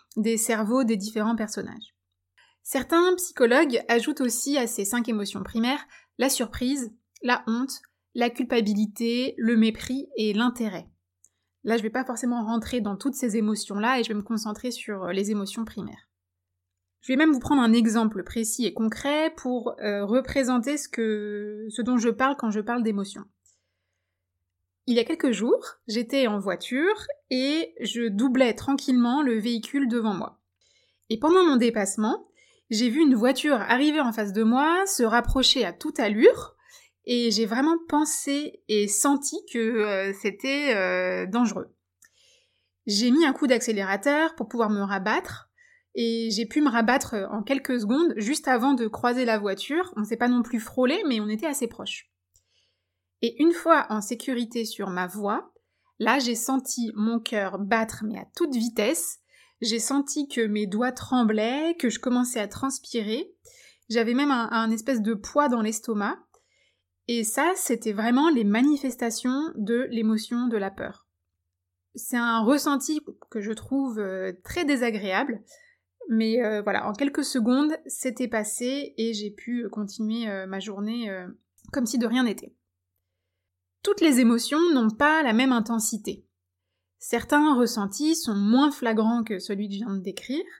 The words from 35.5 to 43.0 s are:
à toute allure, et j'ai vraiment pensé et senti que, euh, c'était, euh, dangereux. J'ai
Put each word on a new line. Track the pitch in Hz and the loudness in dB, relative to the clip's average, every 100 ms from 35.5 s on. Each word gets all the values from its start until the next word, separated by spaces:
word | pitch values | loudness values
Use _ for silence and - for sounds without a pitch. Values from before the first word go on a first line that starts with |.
| 269 190 | 2 0
à | |
toute | 170 311 - | -2 -8 -2
allure, | 214 208 359 - - _ _ - _ _ - | 0 6 6 6 -4 _ _ -20 _ _ -2
et | 240 233 | 0 2
j'ai | 208 220 | 0 0
vraiment | 233 294 330 339 | 2 2 2 0
pensé | 294 302 - - 285 294 - - | 0 0 -2 -2 -4 -4 -10 -2
et | 214 202 | 0 2
senti | - 285 277 - 370 - | 2 2 2 0 -8 -6
que, | 240 | -2
euh, | 226 233 208 196 196 196 | 0 0 0 0 -2 -4
c'était, | 208 185 262 277 294 214 | -6 -4 -4 -2 0 0
euh, | 185 180 185 185 185 | 0 0 -2 -2 -2
dangereux. | 226 240 185 - _ _ _ _ _ _ _ _ _ _ _ - | 0 0 -2 -10 _ _ _ _ _ _ _ _ _ _ _ -4
J'ai | 202 | 0